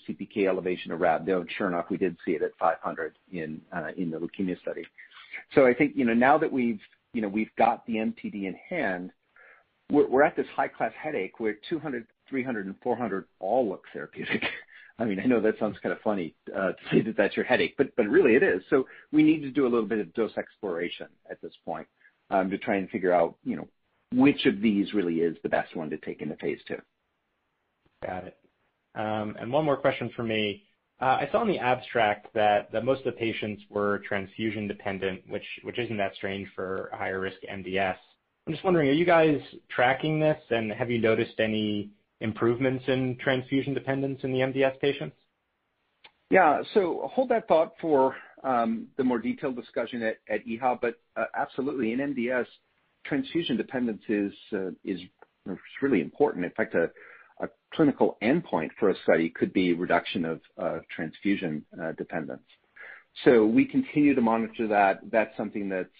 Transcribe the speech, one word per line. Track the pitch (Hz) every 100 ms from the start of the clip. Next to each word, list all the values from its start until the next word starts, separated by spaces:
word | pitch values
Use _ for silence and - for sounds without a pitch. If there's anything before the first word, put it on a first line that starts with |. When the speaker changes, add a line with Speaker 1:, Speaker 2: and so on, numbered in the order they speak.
| -
Speaker 1:
C |
P | 110 98
K | 110 95
elevation | 92 90 87 -
or | 82
rab. | 87 78
Though, | 80 92 85 -
sure | 98
enough, | 87 -
we | 90
did | 92 85
see | -
it | 76
at | 87 -
five | 87 80
hundred | 90 82 78 - _
in, | 90 78 78 -
uh, | 87 78 85
in | 85
the | 80
leukemia | 85 - 92 87
study. | - 85 82 - - - - - -
So | - 127
I |
think, | 120 147
you | -
know, | 117
now | 113 131 151
that | 156
we've, | 135 117 104 - _ _
you | 117
know, | 104
we've | 107 107 -
got | 113 110 -
the | 110
M | 113 113
T | 107
D | 101 95
in | 87 -
hand, | 175 110 90 90 - _ _ - - _ _ -
we're, | 143 127
we're | 127
at | 156 151
this | 127
high-class | - 139 - 117 -
headache | 156 131 95 -
where | 110 104 -
two | 160
hundred, | 151 120 113 _ -
three | 135
hundred, | 127 110 95
and | 98
four | 123 117
hundred | 117 95 - -
all | 95 123 110
look | 87 -
therapeutic. | - 73 78 - - -
<laughs> | - - - - -
I |
mean, | 117 95
I | 120
know | 117
that | 110 107
sounds | 107 92
kind | 107
of | 85
funny, | 117 98 78 - -
uh, | 95 95
to | - -
say | 165
that | 110 104
that's | 98 -
your |
headache, | 98 113 82 -
but, | 135 -
but | 104
really | 165 143
it | 117
is. | 98 92 -
So | 139 131 - -
we | 151
need | 156 160
to | 139
do | 143
a | 127
little | 120 104
bit | 113
of | 85
dose | - 104 -
exploration | - _ 101 85 87 - 78 _ -
at | 90
this | 82 -
point, | - 80 76 _ _ _ -
um, | 98 92
to | 98
try | - 98
and | 92
figure | 104 90
out, | 87 82 -
you | 127
know, | 76 - _ _ _ -
which | 123 139 139 135
of | 101
these | 110 101 95
really | 104 87 82
is | 82 78
the | -
best | 78 - 85
one | 76
to | 78
take | - -
into | 76 78
phase | 82 71 -
two. | - - _ _ _ _ _ _ _ _ _ _ _
Speaker 2:
Got | 98 92
it. | 92 - _ _ _ _ _ 117
Um, | 107 107 107 104
and | 113
one | 143
more | 156 131
question | - - 117 -
for |
me. | 113 110 104 98 _ _ _ -
Uh, |
I | 131 117 143
saw | 214
in | 226
the | 131
abstract | 123 123 - 120 107 104 -
that, | 110 104 104 -
that | 110
most | 123 135 127
of |
the | 113
patients | 113 107 110 101 -
were | 104 101 101
transfusion | - 101 95 - 110 107 101
dependent, | 101 101 95 95 92 -
which, | 104 - -
which | 104 110
isn't | 113 104
that | 98 -
strange | 98 98 95 -
for | 92 95 95
higher | 101 98 95
risk | 95 95 -
M | 101
D | 92 95
S. | 95 92 _ _ _ _ -
I'm |
just | 151
wondering, | 190 175 135
are |
you | 151
guys | 175 165 160 135 - - -
tracking | - 123 135 156 156
this, | 156 151 -
and | 117 110
have | 110 120
you | 120
noticed | 113 110 113 -
any | 110 107 107 104 101 - _ -
improvements | 113 107 117 120 131 131 139
in | 131 127 123
transfusion | 143 131 131 135 135
dependence | 131 135 135 139 131
in | 135
the | 131
M | 131
D | 131
S | 135 131
patients? | 143 139 151 - _ _ _ _ _ _ _ _ - _ -
Speaker 1:
Yeah, | 190 160 127 123
so | 214 175 - -
hold | - 262
that | 226 -
thought | 160 165 -
for, | 165 139 131 - - -
um, | 131 120 113 113 - -
the |
more | 127 117
detailed | 120 123 143
discussion | 120 - 127 113 120
at, | 113 110 -
at | 107
ehab, | 117 113 131 120
but, | 120 - _ -
uh, | 113 -
absolutely, | 139 - 131 139 113
in | 123
M | 143
D | 127 120
S, | 127 113 _ _ _ _ _
transfusion | - 143 135 - 160 113
dependence | - 127 120 98 -
is, | 104 101 - -
uh, | 98 92 -
is | - 90 90 _ - _ 104 87 - -
really | 139 101
important. | 73 - 147 87
In | 87
fact, | - 107
a, | 107 - - - - _ -
a | - _ _
clinical | - 147 - 104 -
endpoint | 107 170 - 85 78 -
for | 101
a | 85
study | - 82 82
could | - 104
be | 98 90
reduction | 85 90 87 - 98
of, | 82 78 _ -
uh, | 85 78 -
transfusion, | - 80 - 98 92 87 76 - 92
uh, | 82
dependence. | 78 - 87 71 65 _ _ _ - - - _ -
So | 147 117 107
we | 123
continue | 135 131 131 151 143 127
to |
monitor | 113 113 110 - 110
that. | 104 98 92 101
That's | 113 107 -
something | 107 107 98
that's, | 92 87